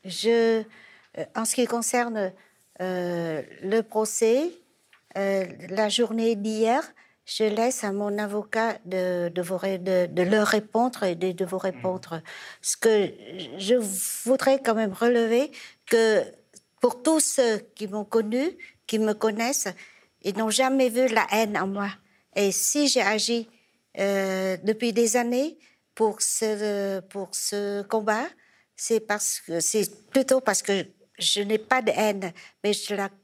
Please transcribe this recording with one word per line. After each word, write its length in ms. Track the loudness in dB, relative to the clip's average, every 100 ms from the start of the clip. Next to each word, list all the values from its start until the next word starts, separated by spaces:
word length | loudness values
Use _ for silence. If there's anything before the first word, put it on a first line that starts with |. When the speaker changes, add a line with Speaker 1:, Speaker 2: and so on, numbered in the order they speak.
Speaker 1:
je, 580 | -10 -2 2 4 4 2 -2 -16 -20 -20 _ -12
euh, 60 | -8
en 100 | -6
ce 100 | -2
qui 120 | 0 0
concerne, 640 | 0 0 0 0 -2 -4 -6 _ _ _ -8
euh, 640 | -4 -2 -2 -2 -4 -4 -8 -10
le 200 | -2 0
procès, 680 | 0 -2 -2 0 2 2 0 -8 _ _ _ _ _ -4
euh, 260 | -2 -2 -4 -10 -6
la 220 | -2 0
journée 440 | 2 0 2 0
d'hier, 480 | 0 -2 0 2 2 -2 _ _ _ -12
je 180 | 0
laisse 400 | 0 2 0 0
à 80 | -4
mon 240 | -2 -2 -4
avocat 600 | -4 -4 -2 -2 -2 -4 -4
de, 420 | -2 0 0 -2
de 140 | -4
vous 160 | -4 -4
ré-, 200 | -4 -4
de, 280 | 0 2 2
de 160 | 0
leur 240 | 4 4 4
répondre 560 | 2 0 0 0 0
et 120 | -4
de, 180 | -2 -4
de 120 | -2
vous 140 | -4 -2
répondre. 560 | -4 -4 -4 -4 -8
Speaker 2:
Mhm. 80 | -12 -10 -18 -18 -8
Speaker 1:
Ce 140 | -6 2
que 340 | 4 4 2 -4 -14 -12 -12 -6
je 160 | 2 2 2 -6 -6 -6
voudrais 380 | 0 2 4 2
quand 140 | 2 0
même 160 | -2
relever, 560 | 0 2 2 2 2 0 -6 -20 _
que 380 | 0 4 6 4 0 -10 _ -20 _ _
pour 220 | -2 2
tous 180 | 2 2
ceux 380 | 2 2 2 2 -6
qui 120 | -12 -8
m'ont 180 | -6
connu, 380 | 0 0 0 0 -2 -4 -20 _ -4
qui 120 | 0
me 140 | 0
connaissent, 560 | 2 0 0 -2 -2 -4 -10 -20 _ _ _
ils 140 | -6 -2
n'ont 140 | 0
jamais 380 | 2 2 4 2
vu 200 | 4 2
la 180 | 2 2
haine 260 | 2 2 0
en 100 | -2
moi. 220 | -2 -6 -8 _ _ _
Et 180 | 0 0
si 360 | 0 0 2 2
j'ai 140 | 2
agi, 460 | 2 0 0 -2 -4 _ _ _ _ -4
euh, 580 | 0 0 0 -2 -2 -2
depuis 300 | -2 0 0
des 240 | 2 2 2
années 400 | 0 0 -2 -6 _ _ _
pour 260 | 0 0 0
ce, 800 | -2 0 -2 0 -2 -2 -2 -4
pour 280 | -8 -10 -8
ce 500 | -6 -4 -4 -4 -6
combat, 440 | -2 -2 0 -2 -4 -10 _ _ _ -12
c'est 240 | -2 -2
parce 400 | 0 -2 -2 -6
que, 200 | -4 -2
c'est 280 | 0 0 -2 -6 _
plutôt 300 | 0 4 2
parce 220 | 2 0
que 220 | 0 -2 -2 _ _ -4
je 220 | -2 0
n'ai 180 | 0 -2
pas 220 | 2 0
de 80 | 2
haine, 420 | 2 0 0 -6 -10 -20 _
mais 100 | -2
je 220 | -2 -4
la 160 | -4 -6 -10